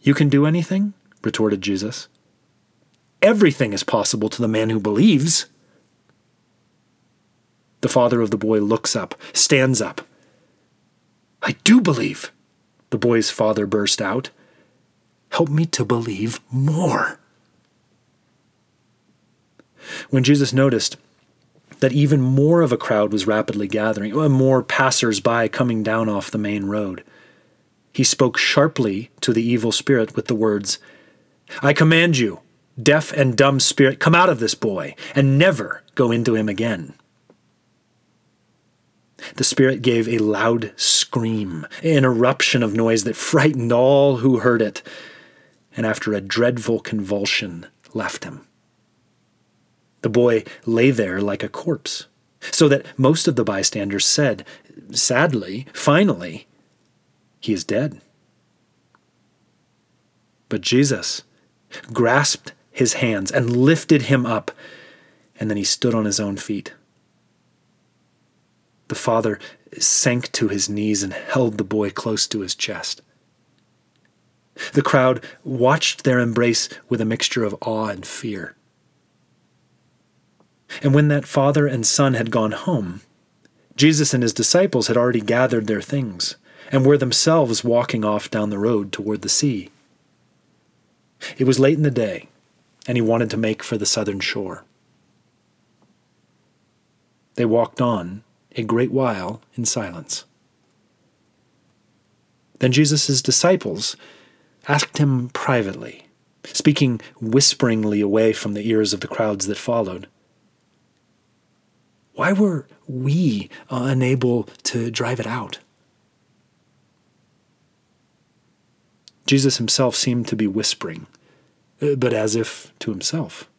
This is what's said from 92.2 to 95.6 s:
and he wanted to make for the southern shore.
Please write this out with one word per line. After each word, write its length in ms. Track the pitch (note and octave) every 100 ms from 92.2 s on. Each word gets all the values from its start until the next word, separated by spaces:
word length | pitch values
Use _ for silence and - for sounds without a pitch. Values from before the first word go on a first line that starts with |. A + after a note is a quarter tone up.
| - _ _ _ _ _ -
and 100 | B2
he 40 |
wanted 280 | A2 A2+ A2+
to 60 | G#2+
make 260 | A2 A2
for 140 | - A2
the 80 | G2+
southern 340 | - G#2+ G2
shore. 440 | - G2+ F#2+ E2+ _ _ _ _ _ _ _ _ _ _